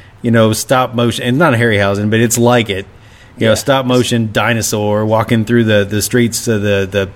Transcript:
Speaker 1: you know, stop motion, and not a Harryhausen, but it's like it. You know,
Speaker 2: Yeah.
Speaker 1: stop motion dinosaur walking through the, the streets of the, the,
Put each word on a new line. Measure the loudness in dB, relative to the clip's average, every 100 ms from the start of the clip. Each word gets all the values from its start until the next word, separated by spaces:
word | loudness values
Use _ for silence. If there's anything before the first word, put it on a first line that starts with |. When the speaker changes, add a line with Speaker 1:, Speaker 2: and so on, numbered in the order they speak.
| -20 -8
Speaker 1:
you | 0
know, | 2 2
stop | 0 0 0 0
motion, | 0 -2 -2
and | -2 0
not | 2
a | 2
Harryhausen, | 2 2 0 0 0
but | 0
it's | 0 2
like | 2 2 0
it. | -6 -8 -18 -20 -20 -20 -4
You | 0
know, |
Speaker 2:
Yeah. |
Speaker 1:
stop | 0 0 -2 2
motion | 0 2 0 -2
dinosaur | 0 0 -2 -2 -2 0 0 0
walking | 0 2 0 2
through | 2
the, | 4 2 2
the | -2
streets | -2 0 0 -2 -4
of | -2
the, | 0 -2 -2
the, | -4 -4